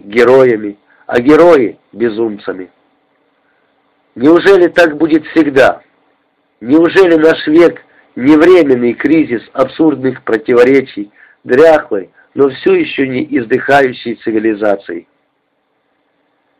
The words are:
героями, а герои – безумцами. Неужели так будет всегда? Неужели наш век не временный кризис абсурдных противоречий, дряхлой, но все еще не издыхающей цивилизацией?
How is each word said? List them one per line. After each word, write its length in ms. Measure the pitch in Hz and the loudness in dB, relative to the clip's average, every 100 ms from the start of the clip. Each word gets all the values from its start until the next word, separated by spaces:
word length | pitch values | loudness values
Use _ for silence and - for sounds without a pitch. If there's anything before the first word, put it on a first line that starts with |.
| 101 | -6
героями, 720 | 113 120 131 131 107 107 101 _ _ - | 0 2 4 2 0 -6 -14 _ _ -8
а 140 | 123 | -4
герои – 580 | 123 151 175 156 104 82 _ | 2 4 4 4 0 -6 _
безумцами. 800 | 101 117 107 113 101 - 92 90 _ _ _ _ _ _ _ _ _ _ _ _ _ _ 113 | -8 -6 -4 -8 -8 -12 -14 -16 _ _ _ _ _ _ _ _ _ _ _ _ _ _ -4
Неужели 520 | 135 170 175 196 175 | 2 2 4 2 2
так 300 | 175 165 147 | 0 -2 -2
будет 280 | 156 156 - | -2 -2 -2
всегда? 540 | 160 147 135 110 - _ _ _ _ _ _ _ _ | -2 0 2 0 0 _ _ _ _ _ _ _ _
Неужели 560 | 110 151 170 180 185 160 | -2 0 2 2 2 2
наш 300 | 156 151 156 | 2 0 0
век 340 | 160 170 - _ _ _ - | 2 2 0 _ _ _ -4
не 200 | 131 151 | 2 4
временный 580 | 175 185 143 123 120 | 6 4 4 0 -2
кризис 480 | 113 139 160 127 113 - | -4 -2 -2 -2 -6 -8
абсурдных 680 | 131 131 - 160 131 131 127 | -6 -6 -2 -2 -2 -4 -6
противоречий, 880 | - 110 117 120 123 135 117 - 104 _ _ _ | -6 -6 -2 0 2 2 -2 -8 -16 _ _ _
дряхлой, 640 | 123 123 160 156 - 101 87 _ _ | -4 2 4 2 -2 -10 -10 _ _
но 160 | - 139 | -4 -2
все 240 | 131 196 | -2 -2
еще 320 | 190 151 - 135 | -2 -2 -6 -6
не 180 | 127 | -6
издыхающей 920 | - 139 113 127 131 139 135 117 120 110 | -6 -6 -6 -8 -2 0 0 -4 -12 -12
цивилизацией? 920 | - 110 110 101 107 98 - 85 - _ _ _ _ _ _ _ _ _ _ _ _ _ _ _ | -6 -4 -4 -4 -4 -6 -8 -16 -18 _ _ _ _ _ _ _ _ _ _ _ _ _ _ _